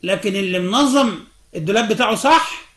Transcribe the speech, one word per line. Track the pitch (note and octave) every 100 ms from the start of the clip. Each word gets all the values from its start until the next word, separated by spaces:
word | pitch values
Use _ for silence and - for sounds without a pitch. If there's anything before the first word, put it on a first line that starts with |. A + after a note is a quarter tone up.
لكن | F3+ F#3+ G#3 G3
اللي | F#3+ F3+
منظم | F3+ A#3 C#4+ C#4 B3 F3 - _ _ E3+
الدولاب | D#3 G#3+ A3
بتاعه | A3 A#3 A3
صح | C#4 E4 - - -